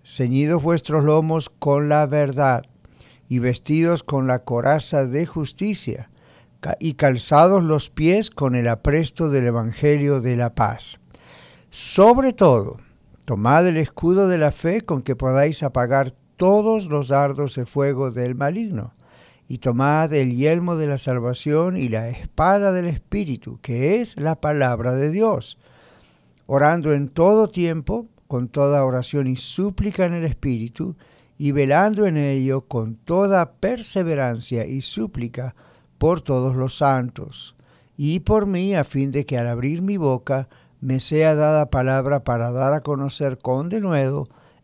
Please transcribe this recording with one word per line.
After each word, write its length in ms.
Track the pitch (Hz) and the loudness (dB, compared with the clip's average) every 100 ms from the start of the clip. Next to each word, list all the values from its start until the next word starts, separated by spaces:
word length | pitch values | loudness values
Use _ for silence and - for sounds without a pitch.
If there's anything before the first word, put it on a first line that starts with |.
ceñidos 580 | - - 123 131 151 170 | -8 -4 -2 0 2 0
vuestros 440 | 156 170 - 151 | 0 -2 0 0
lomos 460 | 147 156 160 160 - | 4 2 2 -2 -4
con 380 | - 147 143 147 | -4 0 0 2
la 160 | 151 147 | 2 2
verdad, 580 | 147 139 135 139 120 - _ _ - - _ - | 0 0 0 0 0 -4 _ _ -20 -20 _ -6
y 120 | 123 | -2
vestidos 640 | 123 117 - 156 170 170 | 0 -2 -2 0 2 0
con 240 | - 139 131 | -2 -2 0
la 140 | 127 | -2
coraza 640 | - 120 131 151 - 151 131 | -2 -2 2 0 0 -2 0
de 180 | 139 | -2
justicia, 840 | 170 165 143 - 208 196 - - - _ _ - _ _ | -4 -6 -8 -6 -4 -4 -6 -8 -12 _ _ -20 _ _
ca-, 160 | - - | -8 -6
y 140 | 160 | -6
calzados 720 | 131 143 123 - 147 175 196 | 0 0 2 4 6 6 6
los 240 | 165 151 - | 2 0 -2
pies 400 | - 160 202 214 | 0 2 2 0
con 260 | - 135 | -2 -2
el 140 | 123 117 | 0 0
apresto 600 | 113 147 151 151 - 160 | 0 0 0 0 -2 0
del 160 | 139 120 | 2 2
evangelio 720 | 117 113 - 147 147 143 135 | 0 -2 0 2 2 2 0
de 160 | 120 120 | 0 0
la 180 | 120 | -2
paz. 460 | - 104 - - - _ - - - - - _ | 0 -2 -2 -10 -12 _ -20 -20 -20 -20 -20 _
Sobre 640 | - - - 214 247 262 | -12 -2 6 6 6 2
todo, 420 | 254 180 120 98 - - _ _ - | 4 4 4 0 -10 -20 _ _ -14
tomad 420 | - 104 113 156 180 | -6 0 4 4 4
el 120 | 160 | 2
escudo 500 | 147 - 165 190 190 | -2 -2 0 2 2
de 80 | 175 | 2
la 140 | 147 | 0
fe 320 | - 165 214 | 0 -2 -2
con 180 | 220 143 | -2 -4
que 160 | 135 123 | -2 -2
podáis 460 | 131 131 151 147 | 0 2 2 0
apagar 500 | 139 127 120 135 131 - _ - | -4 -2 0 0 0 -6 _ 0
todos 500 | 185 208 214 220 180 | 4 4 4 0 0
los 220 | 147 131 | -4 0
dardos 460 | 139 143 139 143 | 2 2 0 -4
de 100 | 135 | -6
fuego 460 | 120 143 139 131 135 | -6 -2 0 0 -4
del 240 | 120 123 | -4 -4
maligno, 580 | 127 143 190 220 123 117 - _ - _ _ - | -2 -4 -4 -6 -6 -10 -14 _ -20 _ _ -14
y 100 | 127 | -6
tomad 540 | 127 120 139 156 160 | -2 0 2 2 2
el 240 | 151 131 123 | 0 0 0
yelmo 400 | 147 170 175 165 | 0 0 0 -2
de 100 | 147 | -2
la 120 | 139 | -4
salvación 800 | 139 123 120 123 147 151 180 185 | -2 -2 -2 -4 -2 0 0 -2
y 100 | 123 | -2
la 220 | 110 117 | -4 -6
espada 640 | 117 - - 170 202 202 | -8 -8 0 2 4 2
del 140 | 185 175 | 0 -2
Espíritu, 720 | 147 - 202 170 123 110 120 | -6 -6 -6 -4 -6 -10 -12
que 400 | - 120 143 220 | -6 -2 0 0
es 160 | 226 - | -2 -4
la 200 | 156 156 | -4 -2
palabra 520 | 151 147 127 117 123 | -2 0 0 0 -2
de 180 | 131 147 | 0 0
Dios, 480 | 185 220 147 - - _ _ _ _ _ _ _ _ - | 0 0 0 -6 -16 _ _ _ _ _ _ _ _ -2
orando 460 | 139 147 170 156 | 2 4 2 0
en 160 | 143 139 | 0 -2
todo 400 | - 180 214 214 | 2 4 4 2
tiempo, 580 | 175 170 160 143 226 226 _ - | 0 -2 -2 -4 -6 -8 _ -8
con 200 | 123 123 | -6 -4
toda 360 | 147 143 143 | 0 2 2
oración 420 | 131 127 127 147 131 | 2 -2 -2 -2 -2
y 80 | 127 | -4
súplica 680 | - - 202 190 202 - | -6 -4 -4 -2 -2 0
en 80 | 180 | -2
el 120 | 170 165 | -2 -4
Espíritu, 680 | 123 143 117 117 - 180 160 _ _ _ - | -4 -4 -4 -6 -8 -8 -10 _ _ _ -6
y 140 | 143 | -2
velando 560 | 143 135 151 208 208 202 | 2 4 4 4 2 0
en 100 | 151 | 2
ello 520 | 143 135 131 135 - | 0 0 0 -2 -4
con 260 | 120 110 | -6 -6
toda 600 | 113 - 175 196 190 165 | -8 -2 0 2 2 0
perseverancia 1120 | _ 196 247 220 196 170 143 127 117 - 120 - | _ -4 -4 -4 -4 -2 0 -2 -4 -6 -6 -4
y 160 | 135 | -6
súplica 760 | - 208 214 117 120 123 127 - _ _ _ - | -8 -6 -6 -6 -8 -8 -10 -12 _ _ _ 0
por 220 | 156 170 | 0 2
todos 340 | - 127 131 | 0 0 0
los 240 | 127 131 - | -2 -4 0
santos, 800 | 139 131 123 - - - - _ _ _ _ - | 2 2 -2 -8 -16 -16 -20 _ _ _ _ -6
y 240 | 147 175 | -2 -2
por 260 | - 214 202 | 2 2 2
mí, 300 | 180 196 185 | -2 0 0
a 80 | |
fin 260 | 135 139 139 | -2 -2 -2
de 160 | 143 143 | -2 -2
que 100 | 127 | -2
al 120 | 120 | -2
abrir 340 | 120 135 170 | -2 -2 -2
mi 140 | 190 202 | -2 0
boca 520 | 143 127 - 135 131 _ _ _ | 0 -2 -2 -4 -4 _ _ _
me 200 | 131 131 | -4 -4
sea 340 | - 151 160 | 0 2 4
dada 360 | 151 151 156 147 | 4 4 2 2
palabra 520 | 131 131 135 131 143 | 0 0 0 0 -2
para 300 | 131 120 120 | -2 -2 -2
dar 200 | 123 135 | -2 0
a 100 | 151 | 0
conocer 560 | 147 139 139 - 143 127 | -2 -4 -4 -4 -4 -4
con 300 | 131 131 170 | -2 -2 -2
denuedo 600 | 214 196 151 131 143 139 _ _ _ | -4 0 0 0 -2 -8 _ _ _